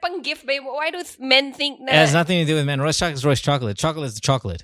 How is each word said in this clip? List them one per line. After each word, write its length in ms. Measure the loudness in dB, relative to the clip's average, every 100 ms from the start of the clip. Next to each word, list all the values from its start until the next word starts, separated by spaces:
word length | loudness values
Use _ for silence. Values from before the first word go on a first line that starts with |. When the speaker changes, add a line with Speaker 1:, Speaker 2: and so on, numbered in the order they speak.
Speaker 1:
pang-gift 400 | -8 -6 -8 -8 -4
ba 40 | -4
yung, 100 | -4
why 240 | -6 -4
do 80 | -6
th-, 160 | -10 -8
men 320 | 2 4 2
think 260 | -2 -6 -6
na 120 | 2
Speaker 2:
It 120 | 4 6
has 60 | 4
nothing 240 | 2 2
to 40 | 2
do 80 | 0
with 100 | 0
men. 140 | 0
Royce 160 | 0 0
chocolate 160 | -2 0
is 40 |
Royce 160 | 0 2
chocolate. 340 | 2 0 0 -2
Chocolate 300 | -2 -2 -6
is 80 | -4
the 80 |
chocolate. 400 | 0 0 -2 -8